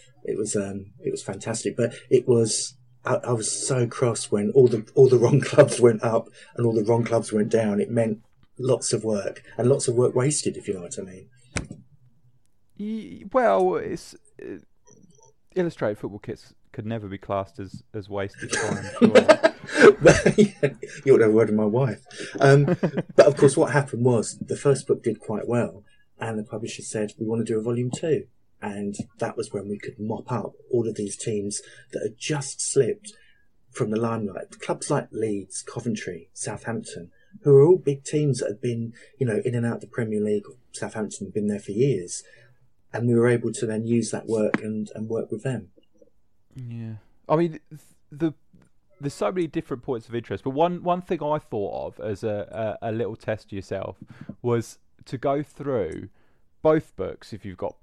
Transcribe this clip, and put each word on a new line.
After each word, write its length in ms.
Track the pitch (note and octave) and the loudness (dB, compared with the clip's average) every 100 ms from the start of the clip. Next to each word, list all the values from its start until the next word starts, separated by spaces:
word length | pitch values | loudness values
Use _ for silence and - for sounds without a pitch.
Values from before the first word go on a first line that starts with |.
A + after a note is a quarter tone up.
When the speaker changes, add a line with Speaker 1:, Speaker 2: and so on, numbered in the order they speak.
| - _ | -20 _
Speaker 1:
it 120 | - - | -8 -6
was, 180 | - | -4
um, 380 | G#2+ G2 G2 G2 - | -4 -4 -8 -12 -10
it 80 | G2+ | -8
was 120 | G2 | -8
fantastic. 520 | - G2 - A2 - - | -8 -10 -6 -6 -4 -2
But 160 | A#2 - - | -4 -4 0
it 180 | B2+ - | 2 4
was, 460 | A#2 A2+ - - - _ _ - | 2 2 -2 -6 -12 _ _ -4
I, 80 | B2 | -2
I 160 | A#2 | -2
was 180 | A#2+ G#2+ | -4 -2
so 360 | - - B2+ A#2 | -6 -2 -2 -2
cross 440 | - B2 A2 - | 0 -2 -2 -2
when 200 | G#2 G#2 | -2 4
all 180 | C#3 B2 | 6 6
the, 180 | A2+ - | 4 -2
all 140 | - B2+ | 6 8
the 80 | A#2+ | 8
wrong 220 | A#2 C#3 | 6 4
<laughs> 100 | - | 4
clubs 300 | C3 B2 - | 6 6 8
went 220 | A#2+ A2 | 6 6
up 240 | A#2 A2+ - - - | 2 0 -2 -14 -16
and 120 | - A#2 | -2 0
all 80 | |
the 100 | A2 | 2
wrong 200 | G#2 A#2 | 2 2
clubs 280 | A2 A#2 A2 | 2 -2 0
went 160 | G#2+ G#2+ | -2 2
down. 320 | A2+ G#2+ G2+ | 2 2 0
It 100 | G2+ | 0
meant 300 | A#2+ A2+ A2 _ _ _ - | 0 0 -2 _ _ _ -6
lots 340 | B2+ A#2 - | 0 0 0
of 120 | A#2 | -2
work, 380 | A2 G#2 G2 - - - | -2 -2 -4 -10 -14 -2
and 100 | A#2+ | 2
lots 180 | C#3 - | 2 2
of 60 | |
work 200 | A#2 B2 | 2 2
wasted, 440 | A#2+ C3 D3 - - | 2 0 0 -4 -6
if 100 | - | -8
you 60 | |
know 80 | F#2+ | -8
what 160 | F2 - | -8 -12
I 40 | |
mean. 260 | F#2+ F#2 - _ _ - - - - - _ _ _ _ _ _ _ - | -12 -16 -20 _ _ -10 -10 -16 -20 -20 _ _ _ _ _ _ _ -12
Speaker 2:
Ye-, 480 | G#3 A3 G2+ - G3 | -8 -8 -10 -16 -4
well, 440 | C4 A3+ F#3+ F#3 E3 | 2 4 4 2 0
it's, 380 | - D3+ - - _ - | -4 -8 -12 -20 _ -18
uh, 140 | - F#2+ - _ _ - - _ _ _ _ F#3 | -14 -14 -16 _ _ -20 -20 _ _ _ _ -4
Illustrated 420 | E3+ - A#2+ G#2 | -4 -2 -4 -4
football 220 | A#2+ G#2 | -8 -12
kits 340 | - - - _ _ | -12 -14 -16 _ _
could 160 | - G#2+ | -12 -8
never 220 | A#2 G#2 | -8 -8
be 100 | G2 | -12
classed 400 | - G2 G2 - | -4 -4 -4 -10
as, 240 | F#2+ - - | -14 -14 -12
as 160 | A2 G2 | -12 -8
wasted 440 | G2+ G2 - - | -6 -6 -8 -6
time, 320 | - - G2 G2 | -4 -4 -4 -8
Speaker 1:
<laughs> 60 | - | 2
Speaker 2:
surely. 200 | A#3+ B3+ - D#4 D#4+ - - - G#4 G4+ | 6 6 6 4 4 -2 -6 8 8 10
Speaker 1:
But, 380 | - - - D3+ | 8 8 4 4
yeah, 320 | G#3 - C#3 - - - | 4 4 -4 -4 -14 -6
you 100 | C3+ | 4
ought 40 | B2+ | 6
to 60 | |
have 80 | A2 | 8
a 20 | |
word 140 | G#2+ G#2+ | 6 4
with 80 | G#2+ | 2
my 80 | |
wife. 400 | G#2+ A2+ C3+ G2+ - - - - | 2 2 0 -2 -10 -14 -12 2
Um, 260 | C#3 C#3 | 6 6
Speaker 2:
<laughs> 520 | C#3+ F3 E3+ - - - | 6 2 0 -4 0 6
Speaker 1:
but 100 | - | 6
of 100 | C#3 | 8
course, 200 | C#3+ D3+ | 4 4
what 160 | D3 | 2
happened 320 | C#3 C#3 A#2 | 2 0 0
was 340 | B2+ A#2+ - - | 2 2 0 -8
the 180 | - - | -10 -2
first 300 | C#3+ C#3 - | 0 0 0
book 160 | A2 | -2
did 160 | A#2+ G#2 | -2 -4
quite 300 | - G#2 G2 | -6 -6 -2
well, 340 | A#2+ F#2+ G2 - _ _ _ | 0 -2 -6 -20 _ _ _
and 180 | A2+ A2 | -8 -6
the 60 | |
publisher 380 | G#2+ A2 A2+ - | -8 -10 -10 -12
said, 320 | - A2 G#2 - | -8 -6 -6 -6
"We 80 | A2 | -4
want 180 | A2+ | -2
to 80 | A2+ | -2
do 60 | A2 | -2
a 40 | |
volume 280 | A2+ A#2+ B2 | -2 -2 -4
two." 360 | - E3+ B2+ - _ _ _ | -4 0 0 -2 _ _ _
And 320 | - G3+ G3+ G2+ - _ | -10 -6 -6 -8 -12 _
that 180 | A2 - | -8 -6
was 160 | A2 | -8
when 160 | G#2 G2 | -8 -8
we 80 | G2+ | -10
could 220 | - - | -10 -10
mop 320 | G#2+ G#2 - | -8 -8 -6
up 220 | A#2+ - - - | -6 -6 -12 -4
all 160 | A#2+ A2+ | -2 -2
of 60 | |
these 220 | G#2+ G2+ - | -4 -8 -8
teams 460 | - G#2 G2+ - - - - | -6 -4 -6 -8 -14 -20 -14
that 100 | - | -8
had 120 | - - | -8 -8
just 440 | - D3+ C#3 - | -6 -6 -6 -8
slipped 520 | - C#3+ A2+ G2+ - - _ _ _ _ _ | -4 0 0 -2 -10 -20 _ _ _ _ _
from 180 | - A2 | -6 -2
the 80 | A2 | -2
limelight. 640 | A#2 A2+ G2+ - - - | -2 -2 -6 -8 -14 -14
Clubs 280 | - F3 - | -8 -8 -2
like 200 | D3 - | -2 -2
Leeds, 520 | - A2 G2 F#2 - | -4 -4 -4 -8 -14
Coventry, 640 | - A#2+ A#2+ G#2 - F2 - | -12 -8 -6 -6 -6 -12 -16
Southampton, 800 | - - G2+ - A2+ - F#2 E2+ _ _ - | -12 -10 -10 -8 -8 -10 -14 -16 _ _ -4
who 140 | D3 C#3 | 6 8
are 80 | D3 | 10
all 100 | F3+ | 6
big 260 | D3 C#3 | 4 -4
teams 340 | - D3+ D3+ B2+ | -2 0 2 0
that 100 | - | -2
had 100 | G#2+ | -4
been, 320 | B2 A#2 A#2 - - _ | -4 -4 -6 -10 -20 _
you 80 | B2+ | -2
know, 140 | G#2 | 0
in 120 | B2 A#2+ | -2 -2
and 100 | A#2 | -2
out 100 | G#2+ | -4
of 40 | |
the 60 | - | -8
Premier 320 | - A2 G#2+ | -6 -4 -2
League. 220 | G#2 G#2 - - _ | 0 -2 -4 -16 _
Southampton 560 | - G#2 A2 G#2 - G2 | -10 -10 -6 -8 -8 -8
had 80 | |
been 140 | G#2+ G#2 | -4 -2
there 100 | G2+ | -4
for 140 | - | -6
years. 500 | G2+ C#3 G#2 F2 - - - - _ _ _ _ | 0 2 0 -4 -12 -16 -20 -20 _ _ _ _
And 140 | A2+ A#2+ | -4 2
we 80 | |
were 140 | A#2 A#2+ | 4 4
able 240 | A#2+ A#2 | 2 0
to 140 | A2 A2+ | -4 -4
then 200 | G#2+ A2+ | -4 0
use 240 | A#2 A2 | 0 0
that 160 | G#2+ - | -6 -2
work 340 | A2 G#2+ G#2+ | 0 0 -2
and, 260 | G#2+ G#2+ G#2 G#2+ | -4 -6 -8 -10
and 120 | A2 | -6
work 220 | A2+ - | -6 -6
with 140 | A2 | -6
them. 240 | C3+ A#2+ F#2 _ _ _ - _ _ _ _ C3+ | -4 -6 -8 _ _ _ -20 _ _ _ _ -16
Speaker 2:
Yeah. 380 | B2 A#2 A2+ A2 - _ - | -12 -12 -12 -14 -18 _ -2
I 80 | D#3 | 0
mean, 140 | E3+ D#3 - | 0 -4 -16
th-, 100 | D#3 - _ _ | -20 -20 _ _
the, 240 | C#3+ D#3+ - _ _ _ _ _ _ | -4 -4 -4 _ _ _ _ _ _
there's 140 | C#3+ | -10
so 160 | - G#3+ | -4 -4
many 160 | F#3 D#3+ | -2 -4
different 380 | E3 - C3 | -6 -8 -8
points 240 | - A#2+ - | -6 -8 -6
of 60 | A#2 | -8
interest, 260 | A#2 G2 | -6 -8
but 80 | C3+ | -4
one, 320 | C3+ E3+ F3 | 0 0 0
one 180 | E3 F3+ | -2 -2
thing 220 | F3+ E3+ | -2 -4
I 160 | D3 D3+ | -2 -4
thought 480 | - A2+ G2 A#1+ D2 - | -4 -6 -4 -6 -8 -8
of 40 | |
as 200 | G#2+ G2+ | -8 -6
a, 520 | A2+ G#2 - G2 A2 E2+ | -4 -4 -6 -6 -6 -6
a, 80 | G#2 | -6
a 20 | |
little 220 | A2 G2+ | -4 -6
test 360 | A2+ - A2 - | -6 -6 -8 -8
to 40 | G2 | -12
yourself 400 | - G2 G2 - - - - - | -8 -8 -8 -12 -20 -20 -18 -8
was 360 | A#2+ A#2 A2 - _ _ | -2 -2 -4 -14 _ _
to 120 | - B2+ | -14 -6
go 240 | D3 C#3 | -2 -2
through 640 | D3 - C#3+ B2+ E2 F2 G#2+ - _ _ _ _ | -4 -10 -4 -2 -4 -6 -14 -18 _ _ _ _
both 340 | D#3 D#3 - - | 2 2 0 -8
books, 360 | F2+ - - | -8 -8 -14
if 120 | G#2 | -14
you've 120 | G2+ F2+ | -12 -8
got 200 | F#2+ - | -8 -8